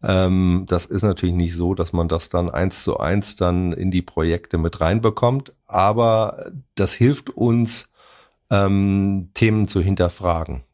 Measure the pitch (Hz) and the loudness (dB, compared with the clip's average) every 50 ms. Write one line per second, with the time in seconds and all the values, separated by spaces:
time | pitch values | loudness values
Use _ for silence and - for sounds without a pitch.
0 | - - 95 92 92 92 92 92 92 90 87 92 95 - 90 85 - - - 98 | -2 0 2 2 2 2 2 2 4 2 2 0 0 -2 -2 -2 -2 -4 -4 -2
1 | 101 104 90 - - 90 87 87 87 85 85 85 87 90 98 92 90 87 - 87 | 0 0 0 0 -2 -2 0 0 -2 -2 -2 -2 -2 -2 -2 -2 -4 -2 -2 -2
2 | 85 82 82 85 - - - 87 90 87 - 76 90 95 - - - 92 - - | 0 0 -2 -4 -4 -4 -2 -2 -2 -2 -2 -2 -2 -2 -2 -4 -4 -4 -4 -2
3 | - 76 92 101 98 - - - 92 90 90 90 92 90 85 85 92 95 90 90 | -2 -2 -2 -2 -2 -4 -4 -2 0 0 0 0 -2 -2 -4 -2 -2 -2 -2 -2
4 | 87 - - 82 80 82 82 87 - - - 85 80 85 - - 80 82 101 113 | -2 -2 -4 -2 0 0 -2 -2 -4 -4 -2 -2 -2 -2 -2 0 0 0 2 2
5 | 113 113 107 - - 120 127 139 135 - - _ _ - - 90 95 101 107 117 | 0 0 0 2 0 0 0 -2 -4 -10 -18 _ _ -4 0 2 2 2 2 2
6 | 117 113 110 110 110 104 - - - - - 139 - _ _ - 98 - - - | 2 2 2 2 0 -2 -4 -8 -14 -14 -14 -16 -18 _ _ -2 -2 -2 2 2
7 | 117 127 143 - - - - - 117 117 117 117 117 113 - - - - _ _ | 2 2 2 0 -6 -12 -4 0 0 2 2 2 2 0 -2 -6 -10 -12 _ _
8 | _ - - - _ _ _ _ _ _ - 101 98 95 98 98 98 101 98 98 | _ -20 -20 -20 _ _ _ _ _ _ 0 2 2 2 2 2 2 2 2 2
9 | 98 98 98 95 87 - - - 113 110 110 110 104 98 - - 90 98 98 - | 0 0 -2 -2 -6 -8 -2 0 2 2 4 2 0 0 0 0 0 2 2 2
10 | 90 87 - - 92 87 85 82 82 - 69 65 - _ | 0 0 -2 -2 -2 -2 -2 -2 -4 -6 -10 -12 -12 _